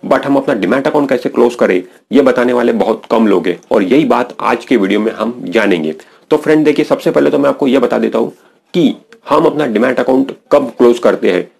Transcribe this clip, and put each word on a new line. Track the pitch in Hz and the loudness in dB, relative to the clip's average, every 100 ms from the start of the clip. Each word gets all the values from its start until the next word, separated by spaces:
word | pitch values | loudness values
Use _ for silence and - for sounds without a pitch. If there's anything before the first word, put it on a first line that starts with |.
| - | -2
but | 135 139 | -4 0
हम | 139 | -2
अपना | 135 123 | 0 -4
Demat | 95 123 143 | -2 -2 -2
account | 147 139 | -2 -2
कैसे | 131 - | -2 -4
close | - 120 - | 0 0 2
करें, | 110 92 90 - _ | 0 0 -4 -18 _
ये | 127 | 2
बताने | 131 127 123 | 2 2 0
वाले | 123 120 113 | 0 0 0
बहुत | 98 110 - | 0 -2 -2
कम | 117 110 | 0 2
लोग | 95 82 | 0 0
हैं, | 87 _ | -6 _
और | 110 | -2
यही | 95 131 147 | 2 2 2
बात | 120 123 - | 0 -2 -6
आज | 107 120 - | -4 -4 0
के | 123 | 0
वीडियो | 95 101 | 2 0
में | 107 | -2
हम | 107 110 123 - | -4 -6 -6 -4
जानेंगे। | 113 101 90 78 78 - _ _ | -2 0 0 -2 -8 -14 _ _
तो | 156 | -2
friend | 147 156 151 | 2 2 2
देखिए, | 147 147 | 0 0
सबसे | 135 - | -2 0
पहले | 160 143 | 0 0
तो | 147 | 0
मैं | 139 | 0
आपको | 139 139 | 0 0
ये | 131 | 2
बता | 120 117 | 0 0
देता | 113 113 | -2 -2
हूँ | 117 - _ _ _ | -4 -8 _ _ _
कि | 175 143 - _ - - | 0 0 0 _ -20 -2
हम | 147 165 | 0 2
अपना | 147 143 | 0 -2
Demat | 107 120 127 | 0 0 0
account | 127 131 135 - _ | 0 0 0 -6 _
कब | 147 131 - | 0 0 2
close | 120 120 | 4 4
करते | 113 - 107 | 2 0 0
हैं। | 90 90 _ | -2 -4 _